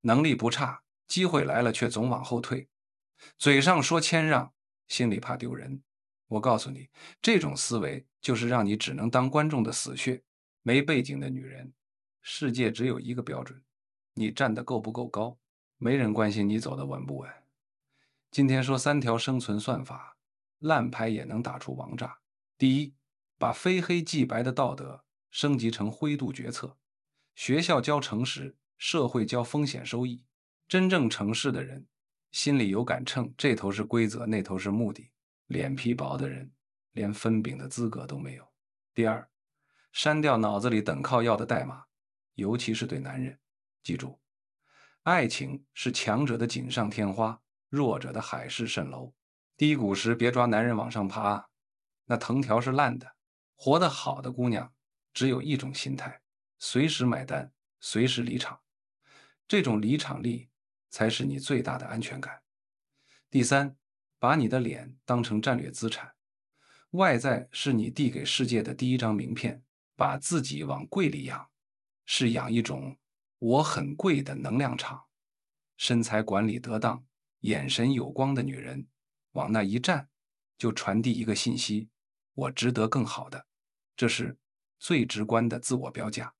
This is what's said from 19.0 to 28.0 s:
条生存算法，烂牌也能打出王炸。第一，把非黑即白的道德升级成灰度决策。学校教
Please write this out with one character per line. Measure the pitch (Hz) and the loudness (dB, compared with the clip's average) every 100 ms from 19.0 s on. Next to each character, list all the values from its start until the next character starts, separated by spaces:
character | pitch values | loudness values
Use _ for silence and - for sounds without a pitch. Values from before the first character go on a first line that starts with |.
条 | 120 117 | 2 0
生 | 123 131 | 2 -2
存 | 120 104 | 0 -2
算 | 104 123 | 0 -4
法， | 131 - - _ _ _ _ _ | -4 -12 -16 _ _ _ _ _
烂 | 151 156 120 | 0 2 2
牌 | 123 113 | -2 -2
也 | 107 | -2
能 | - 107 | -4 -6
打 | 127 131 | -6 -8
出 | - | -10
王 | - 135 - | -10 -10 -8
炸。 | - - _ _ _ _ | -10 -10 _ _ _ _
第 | 131 135 | 4 4
一， | 143 - _ _ _ _ | 0 -8 _ _ _ _
把 | 117 | -2
非 | 120 180 185 | 0 0 0
黑 | 170 175 | 2 0
即 | 160 151 127 | 0 0 2
白 | 117 | 2
的 | 127 | 0
道 | 127 127 | 2 0
德 | 131 - - _ _ _ | -2 -12 -14 _ _ _
升 | - 151 135 | -2 2 2
级 | 113 | 2
成 | 113 107 | 0 -4
灰 | 117 151 | -2 -2
度 | 147 127 | -2 -4
决 | 131 120 | -6 -8
策。 | 120 127 - _ _ _ _ _ - | -10 -12 -16 _ _ _ _ _ -10
学 | - 143 | 0 2
校 | 170 151 | 4 4
教 | 120 147 | 4 0